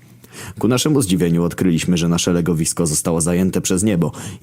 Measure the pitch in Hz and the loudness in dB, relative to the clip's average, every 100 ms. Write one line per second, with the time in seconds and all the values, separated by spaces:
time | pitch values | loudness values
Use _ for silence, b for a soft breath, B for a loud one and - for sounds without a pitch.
0 | B B B B B - 107 - 156 143 | B B B B B -2 0 2 2 2
1 | 98 90 87 85 85 - 92 80 - 87 | 2 2 2 2 0 0 0 2 0 0
2 | 85 85 - 87 82 80 80 - 82 76 | 0 0 0 0 0 0 -2 -2 -2 -2
3 | 90 82 82 87 92 92 - 90 110 87 | -2 0 0 0 0 0 -2 0 2 2
4 | 73 B B B | 0 B B B